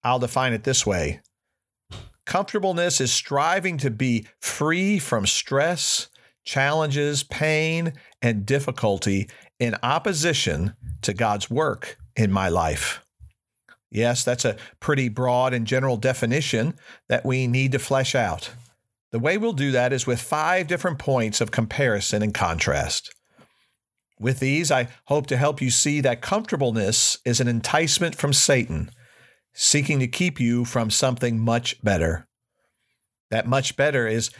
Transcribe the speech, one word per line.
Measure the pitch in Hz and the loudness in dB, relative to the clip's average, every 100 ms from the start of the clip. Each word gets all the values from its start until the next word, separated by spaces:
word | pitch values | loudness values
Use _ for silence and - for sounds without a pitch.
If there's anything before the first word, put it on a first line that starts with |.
I'll | 123 127 | 2 0
define | 123 135 131 | 0 0 0
it | 113 135 | 0 0
this | 131 107 | 0 0
way. | 92 76 - _ _ _ _ _ _ _ - - _ - | 0 -2 -6 _ _ _ _ _ _ _ -20 -20 _ -2
Comfortableness | 180 202 208 190 170 175 - | -2 0 -2 0 0 0 0
is | 123 | 0
striving | - - 139 156 190 185 156 | 0 0 0 2 0 -2 -2
to | 135 | -4
be | 110 131 113 107 _ | 0 0 0 -4 _
free | - - 151 170 190 202 | -8 -2 0 2 2 2
from | - 113 95 | 0 0 0
stress, | - - 135 160 175 - - - _ _ _ - | -2 0 0 2 0 -2 -2 -4 _ _ _ -4
challenges, | 135 139 156 151 139 147 143 | 0 2 2 0 0 0 -2
pain, | - - 156 156 160 165 165 143 - _ | -4 -2 0 2 0 0 -2 -6 -20 _
and | 123 107 104 | 0 0 0
difficulty | 139 139 - 110 98 104 98 104 - - _ | 0 0 -2 0 0 0 0 -2 -10 -20 _
in | 120 110 | -4 -2
opposition | 120 156 208 165 165 143 - 76 92 - - - | 0 0 0 0 0 0 0 0 -2 -6 -12 -6
to | - | -4
God's | 101 110 104 - | 0 0 0 -2
work | 123 156 - - - - - | -2 -2 -4 -10 -16 -8 0
in | 107 | 2
my | 98 95 | 4 2
life. | 87 80 76 - - _ _ - _ _ _ _ - _ | 2 0 -2 -4 -6 _ _ -20 _ _ _ _ -20 _
Yes, | 104 120 120 | 0 0 2
that's | - 123 120 | 0 0 -2
a | 104 - _ | -2 -12 _
pretty | - 139 127 | -2 0 0
broad | 107 127 123 127 | 0 0 2 2
and | 123 110 | 0 0
general | 131 131 117 | 0 0 0
definition | 131 127 117 139 139 113 143 - - - _ | 0 0 0 0 0 0 0 -4 -16 -20 _
that | 120 131 | -2 0
we | 127 127 | 0 2
need | 127 131 | 2 2
to | 131 | 0
flesh | - 135 127 135 | 0 0 2 0
out. | 104 - - - - _ _ _ _ | 0 -2 -8 -16 -20 _ _ _ _
The | 117 | -2
way | 135 196 | 0 0
we'll | 226 | 0
do | 143 139 | 0 0
that | 127 123 | 2 2
is | 131 127 | 0 0
with | 120 | -2
five | - 151 156 185 151 | -2 -2 2 0 0
different | 175 185 143 | -2 -2 -4
points | - 131 110 - | 0 0 0 -2
of | 110 | 0
comparison | - 113 - 135 104 - 107 | 0 -2 0 2 2 0 0
and | 107 | -2
contrast. | - 90 82 - 71 - - - - _ _ _ _ _ _ _ _ _ _ | 0 -2 0 0 0 -2 -6 -8 -20 _ _ _ _ _ _ _ _ _ _
With | 120 131 | -2 0
these, | 131 147 156 | 0 2 2
I | 135 120 - - | 2 0 -8 -2
hope | 147 139 | -2 0
to | 127 | 0
help | 143 143 | 0 0
you | 131 | 0
see | 113 147 147 | 2 2 2
that | 131 117 | 0 0
comfortableness | - 202 233 185 131 110 98 110 - - 127 | -2 -2 -2 -2 0 2 0 2 0 0 0
is | 117 | 0
an | 120 | 2
enticement | 117 - 151 165 - 170 - | 0 0 0 2 0 0 -2
from | 147 | 0
Satan, | 139 - 135 120 78 80 - - - - _ _ | 2 4 2 2 -4 -6 -10 -20 -20 -20 _ _
seeking | - - 151 143 143 | -2 2 2 2 0
to | 127 | 0
keep | - 180 147 | 0 -2 2
you | 120 120 120 | 2 2 0
from | 127 110 | -2 0
something | - 135 123 120 113 | 2 0 0 0 2
much | 113 120 120 - | 2 0 -2 -4
better. | 104 92 82 82 - _ _ _ _ _ _ _ _ _ _ | 0 2 2 -2 -8 _ _ _ _ _ _ _ _ _ _
That | 113 117 | -2 0
much | 135 135 - | 0 0 0
better | 147 139 113 | 0 2 0
is | 113 - | 0 -2